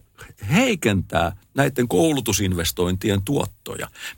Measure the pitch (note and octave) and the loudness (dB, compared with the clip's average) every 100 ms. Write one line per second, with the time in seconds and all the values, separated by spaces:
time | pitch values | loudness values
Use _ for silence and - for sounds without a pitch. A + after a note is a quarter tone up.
0 | _ - - - G2+ E3+ C4 F#3+ A2+ G2 | _ -20 -20 -12 0 2 4 2 2 0
1 | G2 E2+ E2+ F#2+ _ - C#3 C3+ B2 - | 0 0 0 -4 _ 0 0 0 0 2
2 | E3 C#3+ A2 G#2 F#2+ F2 E2 - F2 F#2+ | 2 2 0 0 0 0 -2 -2 -2 0
3 | A2 G2+ G2 C#3 - - - A#2+ D3+ - | 0 0 0 -2 -4 -8 -12 -10 -10 -12
4 | - | -16